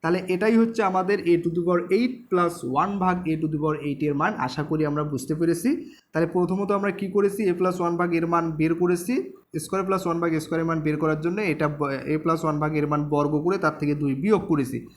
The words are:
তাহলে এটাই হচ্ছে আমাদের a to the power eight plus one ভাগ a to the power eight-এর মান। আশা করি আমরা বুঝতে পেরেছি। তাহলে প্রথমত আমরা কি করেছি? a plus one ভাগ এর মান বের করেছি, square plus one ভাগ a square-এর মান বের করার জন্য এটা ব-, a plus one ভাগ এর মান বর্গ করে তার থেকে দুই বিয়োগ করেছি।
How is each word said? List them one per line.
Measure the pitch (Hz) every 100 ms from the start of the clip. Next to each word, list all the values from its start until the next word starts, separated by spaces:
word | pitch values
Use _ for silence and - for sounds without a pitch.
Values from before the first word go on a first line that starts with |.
তাহলে | 160 180 180
এটাই | 180 214 226
হচ্ছে | 226 226 202
আমাদের | 185 185 202 170
a | 170
to | 175 165
the | 170
power | 175 170 190
eight | 247 - -
plus | 185 170 170 - 135
one | 185 202
ভাগ | 185 180 160
a | 156
to | 156
the | 151
power | 156 151 147
eight-এর | 143 147 139
মান। | 170 214 127
আশা | 139 143
করি | 156 151
আমরা | 147 147
বুঝতে | 139 - 156
পেরেছি। | 165 170 247 330 - - _
তাহলে | 160 165 175
প্রথমত | 180 190 196 202
আমরা | 202 196
কি | 196 190
করেছি? | 196 196 208
a | 175
plus | 190 180 170
one | 170
ভাগ | 175 165
এর | 165
মান | 170 165 156
বের | 156 165
করেছি, | 175 175 180 254 381 - _ 160
square | 156 190 190
plus | 190 175
one | 170
ভাগ | 170 160
a | 156
square-এর | 165 165
মান | 160 151
বের | 151
করার | 160 156 160
জন্য | 190 208
এটা | 151 151 147
ব-, | 143 135 143
a | 151
plus | 160 160 156
one | 151
ভাগ | 151 156
এর | 147
মান | 147 147
বর্গ | 147 147 151 160
করে | 190
তার | 170 151
থেকে | 147 147
দুই | 143 127
বিয়োগ | 180 208 -
করেছি। | 156 127 117 -